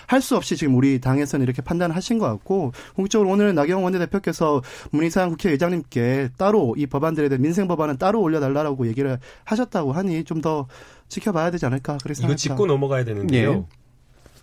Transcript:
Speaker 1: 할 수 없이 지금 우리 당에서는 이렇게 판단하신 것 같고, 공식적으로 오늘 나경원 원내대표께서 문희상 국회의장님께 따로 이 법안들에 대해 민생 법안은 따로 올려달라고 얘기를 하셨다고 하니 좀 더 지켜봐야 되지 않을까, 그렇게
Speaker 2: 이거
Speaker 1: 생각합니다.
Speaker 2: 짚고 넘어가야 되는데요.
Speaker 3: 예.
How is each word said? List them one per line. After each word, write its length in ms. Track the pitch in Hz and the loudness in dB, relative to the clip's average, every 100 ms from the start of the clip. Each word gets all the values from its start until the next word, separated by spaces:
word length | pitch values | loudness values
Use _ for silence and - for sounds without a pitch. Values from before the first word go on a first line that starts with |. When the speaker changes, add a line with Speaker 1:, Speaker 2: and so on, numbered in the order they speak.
| - | 0
Speaker 1:
할 160 | 262 | 0
수 140 | 254 220 | 2 -2
없이 180 | - 160 | -2 -2
지금 200 | 151 127 | 2 4
우리 260 | 139 131 | 4 2
당에서는 420 | 127 135 143 151 | 2 0 0 0
이렇게 200 | 127 127 | -2 -2
판단하신 560 | 127 175 175 165 - 233 | -4 -2 0 -2 -2 0
것 80 | 170 | 0
같고, 440 | 104 - 190 139 - - - | -4 -2 -2 -2 -6 -10 -6
공식적으로 340 | 196 214 190 | 0 2 4
오늘 240 | 196 208 165 | 4 4 4
나경원 300 | 147 185 185 | 2 2 0
원내대표께서 760 | 185 165 196 185 170 160 143 131 - - | 0 0 -2 -4 0 2 2 -2 -14 -4
문희상 400 | 147 165 190 180 | -2 0 0 0
국회의장님께 1000 | 160 185 139 175 175 - 123 120 135 127 127 | 0 0 2 0 -2 -4 -2 0 0 -2 0
따로 380 | 190 208 135 113 | 2 4 2 0
이 80 | 143 | -2
법안들에 440 | 139 160 160 147 | 0 -2 0 0
대해 120 | 135 | 2
민생 260 | 147 175 190 | 2 2 0
법안은 300 | 165 156 131 | 0 -2 0
따로 240 | 185 226 | 0 2
올려달라고 640 | 170 160 135 143 151 135 120 | 2 2 0 0 -2 -2 -2
얘기를 300 | 113 139 127 - - - | 0 -2 -4 -8 -20 -4
하셨다고 460 | 220 240 196 165 | -2 -2 -2 -2
하니 320 | 175 196 160 | -2 -2 -2
좀 160 | 160 165 | -2 -4
더 260 | 156 156 131 - - - _ | -2 -2 -4 -12 -20 -20 _
지켜봐야 400 | - 220 170 170 | -6 -2 0 0
되지 140 | 170 131 | 0 -2
않을까, 320 | 135 131 147 | -2 -4 -6
그렇게 140 | - | -6
Speaker 2:
이거 20 | 143 | -2
Speaker 1:
생각합니다. 160 | 123 147 | 0 0
Speaker 2:
짚고 240 | - 135 196 | -2 0 2
넘어가야 360 | 139 139 135 | 2 2 0
되는데요. 480 | 117 101 101 131 110 | -2 -2 0 2 2
Speaker 3:
예. 280 | 190 - - _ _ _ _ - - | 0 -4 -14 _ _ _ _ -20 -12